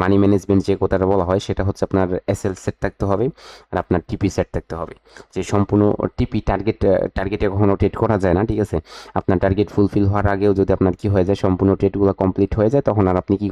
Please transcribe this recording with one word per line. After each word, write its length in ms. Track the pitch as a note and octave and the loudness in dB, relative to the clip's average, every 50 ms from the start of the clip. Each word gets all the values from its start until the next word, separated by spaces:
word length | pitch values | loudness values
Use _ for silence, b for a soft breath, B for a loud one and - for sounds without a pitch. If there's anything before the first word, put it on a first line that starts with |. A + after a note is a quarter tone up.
মানি 140 | F2+ F#2 G2 G2+ | 2 4 4 4
ম্যানেজমেন্ট 380 | G2+ G2+ G2+ F#2+ - - G2 G2 F#2 G2 | 4 4 2 2 2 2 0 2 2 0
যে 60 | G2 F#2 | -2 0
কথাটা 240 | F#2+ - G2 F#2 F#2+ F#2 | 0 0 0 0 2 2
বলা 120 | G2+ F#2+ E2+ F2 | 2 0 0 0
হয় 120 | F#2+ G2+ - | -2 -2 -2
সেটা 160 | - G2 - F#2+ G2 | -4 -4 -2 -2 -4
হচ্ছে 140 | - - F#2 - | -2 -4 -4 -2
আপনার 200 | - F#2+ F#2+ F2+ F#2 - - - | 0 0 0 0 -2 -4 -2 -4
এসএল 220 | G2+ - - G2+ F2+ - - | -6 -4 -4 -6 -6 -4 -8
সেট 120 | G2 - - - | -8 -6 -6 -8
থাকতে 200 | G2 - - G#2 G2 | -8 -6 -4 -2 -2
হবে 160 | G2 F#2+ B2 C3+ - B B B B B B B | 0 0 0 -4 -4 B B B B B B B
আর 60 | - F2+ | -6 -6
আপনার 180 | - - F2+ E2 - - | -2 0 -2 -2 -2 -6
টিপি 200 | G#2 - G2+ F2+ - | -6 -2 -2 -2 0
সেট 120 | - E2+ - - | -2 -4 -4 -4
থাকতে 180 | E2+ - - E2+ E2 | -8 -8 -8 -10 -10
হবে। 140 | D#2+ D#2 - _ B B B B B B - | -10 -12 -12 _ B B B B B B -8
যে 60 | F#2+ F2+ - | -8 -6 -2
সম্পূর্ণ 300 | G#2+ G2+ G2 - G#2 G#2 G#2 G#2 - - - F#2+ - | 0 0 0 2 2 2 4 2 2 0 -4 -6 -2
টিপি 220 | - B2 - - G#2+ - - | -4 -4 -2 -2 -4 -2 -2
টার্গেট, 320 | G2 G2 G2 A2 - - G2+ | -2 -2 -2 -4 -4 0 2
আহ, 80 | G2 F#2 F#2 G2 G2 - | 2 2 2 0 -2 -4
টার্গেটে 300 | G2 F#2+ F#2+ G#2 G2 G#2+ G2 F#2+ | -6 -6 -4 -4 -2 -2 -2 0
কখনো 180 | G2+ G#2 G2 G2 F2 | 2 2 2 2 2
ট্রেড 140 | G2+ F#2+ - - | 0 -2 0 -2
করা 140 | A2 G#2+ A2 F#2+ F#2+ | 0 0 0 0 2
যায় 100 | F#2 E2+ F#2 | 2 2 2
না, 40 | A2 A2+ | 0 -2
ঠিক 100 | A2 G#2+ G2+ | -2 -4 -2
আছে? 120 | - F#2 D#2+ B B B B B B B F#2+ | -2 -4 -6 B B B B B B B -4
আপনার 200 | - - F#2+ F2+ G2 | -2 0 0 0 2
টার্গেট 240 | F#2+ F#2+ G#2 G2+ - - | 0 2 0 0 0 2
ফুলফিল 320 | G#2 G2 F#2+ - G#2 G2+ G2 | 0 0 2 2 2 0 2
হওয়ার 160 | G2+ G2+ G2+ G2+ G2 | 0 0 0 0 0
আগেও 180 | F#2+ G2+ G#2 G2 G2 | 2 2 2 2 2
যদি 100 | G2 - | 2 0
আপনার 220 | - - F#2+ F#2 - - | 2 2 2 0 0 -2
কি 60 | - G#2 | -4 0
হয়ে 160 | G2 F#2+ F2 F#2+ | 2 2 2 2
যায়, 100 | G2 - - | 0 0 0
সম্পূর্ণ 260 | F#2+ F#2 F2 G2 G2 F#2+ - | 0 0 2 2 2 2 2
ট্রেডগুলো 320 | G2+ G2 - G2+ G2+ G2 F#2 - | 0 0 2 2 0 0 2 0
কমপ্লিট 300 | F#2+ F#2+ - - G2+ - - A2+ | -2 -2 0 0 -2 -2 0 0
হয়ে 120 | G#2 A2 | 0 2
যায়, 120 | C#3 C#3 - G#2+ | 2 0 0 0
তখন 160 | G#2 G#2 G2 F#2 | 0 2 2 2
আর 60 | F2+ F#2 | 2 0
আপনি 120 | - - G2+ F#2+ | 0 0 -2 -2
কি 60 | G#2 F#2+ | -2 -2